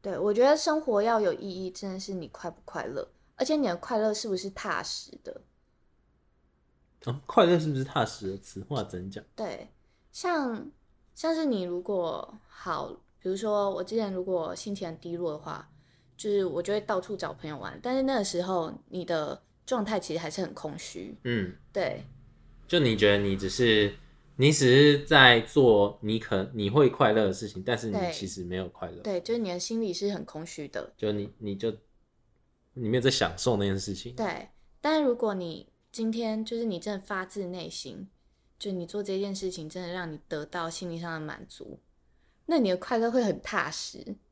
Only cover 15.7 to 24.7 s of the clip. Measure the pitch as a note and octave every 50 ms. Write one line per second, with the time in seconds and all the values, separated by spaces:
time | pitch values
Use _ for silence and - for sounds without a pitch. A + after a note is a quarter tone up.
15.7 | _ - _ _ _ _ _ _ _ _ - G#3+ G3+ G3+ F#3+ F3+ D3 D#3+ F3 F#3+
16.7 | G3+ G#3 G#3 - G#3+ F#3 F3+ - G#3+ F#3+ - D3+ - - - D#3 D3+ C3+ G2 G2
17.7 | - - - A#3+ B3+ C4+ C4+ C4 C4+ B3 G3+ F#3+ - F3 F3 F#3 F#3+ F3+ E3 D#3+
18.7 | - - - _ - F3+ E3+ E3+ F3 D#3+ D3+ C#3+ - - _ _ _ _ _ -
19.7 | C4 B3 G#3 G3 A3 G3+ E3+ - D#3+ E3 E3 D3 D#3 - F#3+ E3 - - - E3
20.7 | D3 E3+ - - - - F2+ - - - _ A#2+ A#2+ A2+ G2 F2+ F#2+ - - -
21.7 | - G3+ F3+ C#3+ - - - - - - - - - _ - - - - - -
22.7 | - F3 D3+ B2 A2 G2+ G#2 G#2 G2+ G2+ G2+ G2+ G2 F#2+ G2 F#2+ - - B2+ A#2
23.7 | A2 G#2+ G#2 G#2 G2 - - - - - _ - - - C3 C#3+ D#3 D3 C#3+ B2+